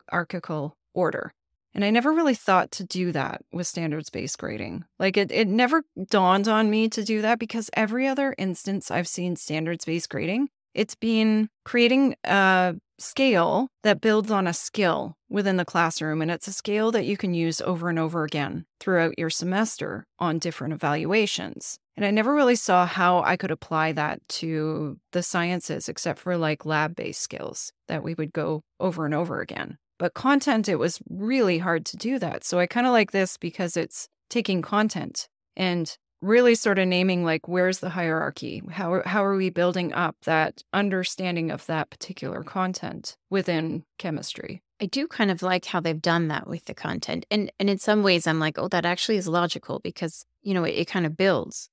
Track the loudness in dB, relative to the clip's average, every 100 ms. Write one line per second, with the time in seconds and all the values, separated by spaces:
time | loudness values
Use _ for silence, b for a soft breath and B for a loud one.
0 | -4 -4 -2 -6 -6 -6 -6 -8 _ 0
1 | 0 0 -6 -14 _ _ _ 0 2 4
2 | 4 4 4 2 4 4 2 -4 -6 -4
3 | -2 -2 -2 -6 -10 -8 -6 -4 -4 -4
4 | -6 -8 -8 -6 -8 -8 -8 -10 -10 -2
5 | 0 2 2 2 2 4 4 2 0 -8
6 | 0 4 6 4 4 4 4 4 2 0
7 | -2 0 0 0 -2 -6 -4 -2 0 0
8 | 0 0 0 -2 -4 -4 -4 -4 -2 -4
9 | -2 -2 -2 -4 -4 -4 -2 -4 -4 -4
10 | -4 -4 -2 0 -2 _ _ -4 -4 -2
11 | 0 4 4 4 0 _ -2 4 6 6
12 | 4 2 0 4 6 6 4 0 -10 -12
13 | -6 2 4 4 4 2 0 _ 2 4
14 | 4 2 2 2 0 -2 -4 0 2 2
15 | -2 -10 -6 -2 2 2 2 2 0 0
16 | -2 0 -2 -2 -6 -8 -2 0 2 2
17 | 0 -2 0 0 0 0 -2 -2 -2 0
18 | 0 -2 -2 -2 -4 -6 -12 -8 0 2
19 | 2 0 -4 -2 -2 0 0 -2 -8 -8
20 | -12 -4 -2 -2 -4 -6 -6 -4 -2 -2
21 | 0 0 0 -2 -8 -10 -12 -12 _ -4
22 | 0 2 4 4 6 4 4 4 4 2
23 | 4 4 4 0 -2 -6 -2 0 0 0
24 | -2 -4 -8 -8 -4 -2 -2 -4 -6 -8
25 | _ -4 -2 0 0 -2 -4 -6 -6 -6
26 | -6 -4 -4 0 0 -2 -2 0 0 -4
27 | -8 -6 -8 -8 -10 -10 -12 -12 -8 -6
28 | -4 -4 -4 -4 -4 -4 -8 -4 -4 -2
29 | -2 0 -2 -4 -6 -8 -10 -14 _ -6
30 | -4 0 2 4 4 0 2 0 0 -4
31 | -10 -6 -2 2 2 2 0 -2 -4 -6
32 | -4 -2 -2 -4 -2 0 2 2 4 4
33 | 4 2 0 -2 -8 -4 -4 -2 -4 -6
34 | -12 _ -6 -2 0 -2 0 2 2 -2
35 | -6 -8 -12 _ _ -4 0 0 -4 -8
36 | _ _ 2 6 6 6 4 2 4 4
37 | 4 2 2 0 0 2 2 0 -4 -2
38 | 0 0 -2 -4 -8 -10 -10 -6 -2 -2
39 | 0 0 2 2 0 2 0 0 -2 0
40 | -2 -2 0 2 2 -4 -4 -2 0 0
41 | -4 -4 -4 -2 -2 -4 -4 -4 -4 -10
42 | -14 -10 -8 -8 -8 -4 -4 -4 -8 -10
43 | -14 -16 -4 -2 0 -2 -2 -6 -10 -10
44 | -6 -6 -8 -10 -12 -14 _ -8 -4 -2
45 | -2 0 0 0 0 0 0 -2 -2 0
46 | 2 2 2 -2 -6 -8 -10 -10 -6 -6
47 | -6 -6 -4 -4 -4 0 0 2 2 4
48 | 4 4 2 2 0 -2 -2 0 0 0
49 | 0 0 0 0 0 -2 -8 -8 -8 -8
50 | -8 -8 -14 _ -2 0 0 -2 -2 0
51 | -2 2 2 2 -2 -10 -16